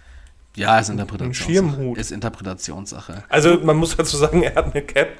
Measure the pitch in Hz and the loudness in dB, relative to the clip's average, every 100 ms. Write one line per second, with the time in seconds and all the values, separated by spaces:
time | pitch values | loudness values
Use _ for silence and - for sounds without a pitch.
0 | - - - _ - - 104 113 107 120 | -20 -20 -20 _ -16 -4 2 4 2 -4
1 | - 104 123 127 - 180 175 139 131 113 | -6 -6 -6 -6 0 2 2 0 -4 -6
2 | 110 101 113 - 95 92 - 78 101 - | -8 -6 -8 -8 -10 -10 -10 -12 -14 -14
3 | - 92 - 156 151 170 156 156 165 - | -14 -16 0 4 6 6 4 2 2 0
4 | 156 143 151 170 139 - 147 147 - 135 | -2 0 2 4 2 2 0 -2 -2 0
5 | 147 - | 0 -4